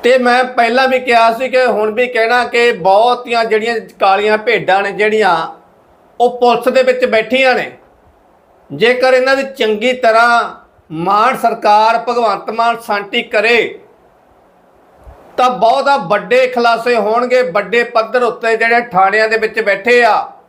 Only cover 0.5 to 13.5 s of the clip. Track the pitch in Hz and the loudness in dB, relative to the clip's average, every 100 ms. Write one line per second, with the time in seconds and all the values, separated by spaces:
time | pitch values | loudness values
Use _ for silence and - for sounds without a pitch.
0.5 | 254 233 247 262 262 254 233 226 226 262 | 0 0 2 0 0 2 2 2 0 -2
1.5 | 254 254 208 220 214 247 226 226 247 233 | 0 0 0 -2 -2 -2 -2 0 0 0
2.5 | 240 233 202 185 196 240 247 240 233 226 | 0 0 2 2 4 2 0 -2 -4 0
3.5 | 214 226 226 185 - 196 196 208 214 214 | -2 -2 -6 -8 -2 0 2 0 0 0
4.5 | 214 151 190 202 180 214 214 196 170 160 | -2 0 0 0 -2 -2 0 0 0 -4
5.5 | - _ _ _ _ _ _ 240 247 240 | -12 _ _ _ _ _ _ -2 2 2
6.5 | 233 254 254 254 247 247 220 220 254 262 | 2 0 0 0 0 0 -2 0 0 2
7.5 | 233 135 - _ _ _ _ _ _ _ | 0 -4 -14 _ _ _ _ _ _ _
8.5 | _ _ 139 220 247 262 254 262 269 269 | _ _ -2 0 2 2 2 2 -2 -4
9.5 | - 220 214 240 254 233 220 240 233 208 | -4 -2 0 -2 0 2 4 4 2 -2
10.5 | - _ _ _ 160 175 208 233 262 233 | -10 _ _ _ -6 -2 2 2 0 -2
11.5 | 226 214 214 220 226 233 240 226 196 - | 0 2 4 4 0 -2 -2 -2 -2 -6
12.5 | 220 233 226 - 202 196 240 - 220 214 | -2 -2 -2 -4 -6 -4 -6 -2 -2 2